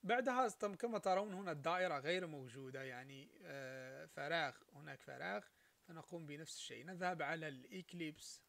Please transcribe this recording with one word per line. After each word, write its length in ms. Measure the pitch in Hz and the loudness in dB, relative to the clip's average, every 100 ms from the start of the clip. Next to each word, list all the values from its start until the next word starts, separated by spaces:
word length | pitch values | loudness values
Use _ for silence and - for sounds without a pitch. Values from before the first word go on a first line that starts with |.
بعدها 460 | 185 240 262 247 254 | 6 6 6 6 6
تم-، 260 | - 208 190 | 6 0 0
كما 220 | 233 220 | 0 2
ترون 360 | 190 185 208 | 6 6 4
هنا 180 | 185 196 | -2 -2
الدائرة 480 | 151 143 180 185 147 | 0 2 4 4 2
غير 280 | 139 185 180 | 4 2 2
موجودة، 560 | 151 127 120 135 135 | -4 -8 -8 -8 -6
يعني، 480 | 135 123 131 139 139 - | -6 -6 -10 -12 -14 -16
آه، 640 | 175 139 131 131 131 135 156 | -10 -6 -6 -8 -10 -10 -10
فراغ، 520 | - 143 165 147 - - | -4 2 4 2 0 -16
هناك 280 | 143 151 139 | -16 -12 -12
فراغ، 440 | - 131 170 208 - _ _ _ - | -10 -4 -2 -2 -4 _ _ _ -16
فنقوم 400 | 165 - 170 156 | -14 -8 -8 -6
بنفس 280 | 147 160 - | -8 -8 -8
الشيء. 280 | - 113 143 | -8 -8 -8
نذهب 360 | 180 180 180 | -2 0 2
على 260 | 143 165 156 | 0 0 -2
الإكليبس 960 | 135 127 190 175 175 160 151 - - | -8 -8 -10 -8 -6 -6 -6 -12 -14